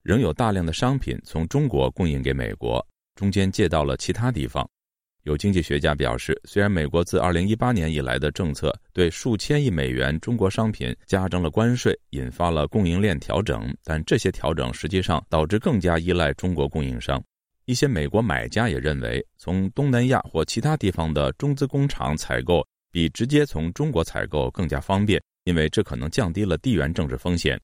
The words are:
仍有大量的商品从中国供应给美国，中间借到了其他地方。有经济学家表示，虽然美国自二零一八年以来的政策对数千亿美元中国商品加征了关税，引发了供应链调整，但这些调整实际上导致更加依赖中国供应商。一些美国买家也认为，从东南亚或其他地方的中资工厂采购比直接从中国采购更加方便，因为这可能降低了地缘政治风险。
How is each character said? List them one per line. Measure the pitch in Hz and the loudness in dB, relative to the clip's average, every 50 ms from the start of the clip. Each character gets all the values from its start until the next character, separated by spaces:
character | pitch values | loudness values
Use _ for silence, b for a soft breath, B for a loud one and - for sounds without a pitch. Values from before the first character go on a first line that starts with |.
仍 | _ - 90 127 | _ 2 2 4
有 | 127 82 76 | 4 2 0
大 | - 123 110 | 0 0 2
量 | 101 95 85 | 2 2 0
的 | 80 80 | -2 -2
商 | - - - - | 0 0 0 0
品 | 131 - - 60 - - | 0 -2 -4 -6 -8 -10
从 | - - 80 80 | -6 -4 -4 -2
中 | - - 143 151 | 0 0 0 0
国 | 131 - 69 65 65 | 2 2 2 2 2
供 | - - 95 80 | 2 0 0 0
应 | 71 67 64 | 0 0 0
给 | 67 67 | -2 -2
美 | 67 62 53 50 | -2 -2 -4 -6
国， | - 58 58 58 62 - - _ _ _ _ _ | -4 -4 -2 -2 -2 -4 -6 _ _ _ _ _
中 | - 98 101 | -2 0 2
间 | 92 98 98 95 | 2 2 2 2
借 | 90 - 101 82 | 2 2 2 2
到 | 80 78 73 | 4 2 2
了 | 69 65 | 2 -2
其 | - - - | -2 -2 -4
他 | 92 107 120 127 | -2 0 0 0
地 | 120 - 65 | 0 -2 -4
方。 | 62 - 69 62 - _ _ _ _ _ _ _ _ _ _ _ | -4 -4 -6 -6 -6 _ _ _ _ _ _ _ _ _ _ _
有 | 73 76 | -4 -2
经 | 76 - 101 | 0 2 2
济 | 95 90 | 2 2
学 | 80 - 71 | 2 0 -2
家 | 73 71 78 73 | 0 2 0 2
表 | 69 67 60 60 | 2 0 -2 -2
示， | 62 - - - - - | -2 -2 -4 -4 -4 -4
虽 | - - 101 | -4 0 0
然 | 101 104 | 2 2
美 | 101 85 76 | 2 0 0
国 | 69 71 85 87 | 2 2 0 0
自 | - - 90 | 2 2 2
二 | - 90 87 | 2 2 2
零 | 85 90 101 | 2 2 2
一 | 110 | 2
八 | 113 120 123 123 | 2 2 2 2
年 | 98 80 78 | 2 0 0
以 | 80 73 | 0 -2
来 | 67 64 62 | -2 -2 -2
的 | 67 69 76 | 0 -2 -2
政 | 73 - 95 78 71 | -2 -2 -4 -4 -2
策 | - - 76 - - _ _ _ | -2 -2 -4 -4 -4 _ _ _
对 | - 90 82 | 2 2 2
数 | - - - 131 113 | 2 -2 -2 -2 -2
千 | 98 - - 147 147 | 0 0 0 0 2
亿 | 143 127 | 2 2
美 | 90 76 67 64 | 0 0 0 0
元 | 64 64 64 67 78 80 | 0 0 0 0 -2 -2
中 | - - 120 | -2 -2 0
国 | 113 98 95 | 2 0 0
商 | - - 110 110 | 2 0 -2 -2
品 | 104 - - - - - _ | -2 -4 -4 -6 -6 -8 _
加 | - - 95 92 | -2 -2 0 0
征 | 92 87 90 87 | 0 -2 -2 -2
了 | 78 | 0
关 | - 110 110 117 123 | 0 2 2 2 0
税， | 120 - 107 - - _ _ | 2 0 0 0 0 _ _
引 | - 69 64 62 | -8 -8 -8 -8
发 | - - 87 85 | -4 -2 0 0
了 | 82 76 73 | 2 0 -2
供 | - - 110 98 | 0 0 2 2
应 | 85 85 92 | 2 2 2
链 | 104 107 82 69 | 2 0 0 -2
调 | - - - 80 | -4 -2 -2 0
整， | 101 - 65 55 53 64 - - _ | 0 0 -2 -2 -4 -6 -8 -8 _
但 | - 80 78 78 | -4 -4 -4 0
这 | - - | 0 0
些 | 123 - 90 | 2 2 0
调 | - - - 76 82 | -2 0 -2 -2 0
整 | 78 65 60 - | 0 -2 -4 -4
实 | - - | -6 -6
际 | 78 - 92 | -2 0 0
上 | 90 - 87 73 - _ | 0 2 0 -2 0 _
导 | - 80 78 | 0 0 2
致 | 82 104 110 | 2 0 0
更 | - 185 139 | 2 2 2
加 | 98 85 87 82 82 | 2 2 2 2 2
依 | 82 87 87 | 2 2 2
赖 | 87 82 71 69 | 2 2 0 0
中 | - - 92 87 | -2 -2 -2 0
国 | 76 69 | 0 -2
供 | 71 - 82 | 0 0 -2
应 | 71 65 62 58 | -2 -2 -4 -6
商。 | - - 69 64 - _ _ _ _ _ _ _ _ | -4 -4 -4 -4 -4 _ _ _ _ _ _ _ _
一 | - 123 | -4 0
些 | - 147 143 | 0 2 2
美 | 120 80 73 | 2 0 0
国 | 71 - 104 | 2 2 2
买 | 123 104 73 62 57 | 2 2 -2 -2 -4
家 | 62 - 104 117 113 | -2 -2 0 0 0
也 | 78 64 | 0 0
认 | 64 78 73 67 | -2 -2 -2 -2
为， | 60 57 62 65 - _ _ | -4 -4 -4 -4 -6 _ _
从 | _ - - 90 95 95 95 | _ -6 -2 -2 0 -2 -2
东 | - 131 143 143 | -2 0 0 2
南 | 123 120 123 | 2 2 4
亚 | 127 131 101 | 2 2 0
或 | - - - 80 78 | -2 -2 -2 -2 -2
其 | - - 113 | 0 -2 -2
他 | 110 147 156 | 0 0 0
地 | 147 - 98 | 2 0 0
方 | - - 80 80 76 | 0 0 -2 0 2
的 | 73 71 67 - | 2 0 0 -2
中 | - 143 147 143 | -2 -2 -2 0
资 | 135 139 | 0 -2
工 | 131 - 139 139 | -2 0 0 0
厂 | 139 - - - 65 - | 0 -2 -2 -2 -2 -2
采 | - - - 64 62 | -4 -4 -4 -4 -2
购 | 64 64 87 78 - _ _ _ _ _ | 2 2 2 2 2 _ _ _ _ _
比 | - 87 82 80 | 0 0 0 0
直 | - - 113 | 0 -2 -2
接 | 139 147 147 147 | 2 2 2 2
从 | 139 - 80 78 85 87 | 2 -2 -4 -4 -4 -2
中 | - 147 160 | -2 -4 0
国 | - 82 | 0 0
采 | 82 - - - 50 | -2 0 -4 -6 -6
购 | - - 76 64 64 | -2 -2 0 0 0
更 | - - 90 | -2 -2 -2
加 | 73 71 69 | -2 -2 -4
方 | - - 98 98 104 | -2 0 2 2 4
便， | 104 95 73 - _ _ _ _ | 4 2 2 0 _ _ _ _
因 | 90 87 | 0 2
为 | 82 78 | 2 2
这 | 76 - 110 98 | 2 2 0 -2
可 | - 71 | 0 -4
能 | 58 65 78 | -6 -6 -4
降 | - - 113 85 | -2 -2 -2 0
低 | 78 95 104 | 0 -2 0
了 | 95 82 | 0 -2
地 | - - 131 | 0 0 0
缘 | 113 82 67 71 85 | 2 2 0 0 0
政 | - 82 | -2 -2
治 | 67 64 | -2 -4
风 | 62 - 90 87 | -4 -2 -2 -2
险。 | 85 - 73 64 50 | 0 0 -2 -2 -2